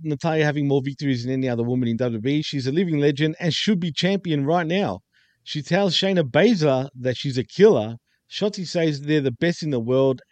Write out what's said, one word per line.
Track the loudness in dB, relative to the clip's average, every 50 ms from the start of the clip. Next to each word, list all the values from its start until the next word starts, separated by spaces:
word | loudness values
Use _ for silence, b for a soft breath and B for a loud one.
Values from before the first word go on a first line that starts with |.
| -6
Natalya | -6 -4 -2 -2 0 0 2 2
having | 2 2 0 2 2
more | 2 2 0
victories | -2 -6 -4 -2 -2 -2 -2 -2
than | -2
any | -2 -2 -2 -2
other | -2 -2 -2
woman | 0 0 0 0 0
in | 0 0
W | -2 -2 -2 -2
W | -2 0 0 0
E. |
She's | -2 -2 -6 -4 -4 -2
a |
living | 0 0 0 0 0 2
legend | 2 2 2 2 0 -2 -2 -2
and | -2 -2 -2
should | 0 0 0 0 0
be | -2 -4
champion | -2 -2 0 0 0 -2 -2 -2 -2 0 0
right | 0 0 0 0 0
now. | -2 -2 -2 -2 -4 -6 -10 _ _ _ _ _ _ _ _
She | -10 -8 -8
tells | -4 0 0 2 2 2 0
Shayna | 0 0 2 2 0 0
Baszler | 2 2 4 4 6 4 4 2 2 2 2 0 -4 -8 -6
that | -4 -4 -4
she's | -2 -4 -4 -4 -4
a | -4
killer. | -4 2 6 6 6 6 4 2 -2 -6 -12 _ _ _ _ _ _
Shotzi | -6 -4 -4 -4 -4 -6 -8 -4
says | -2 0 0 0 0 -2
they're | -2 -2 0 0
the | 0 0
best | -2 0 -2 -2 -2 -2
in | -4 -4
the | -2 -2
world | 0 0 2 2 4 2 2 -2 -6 _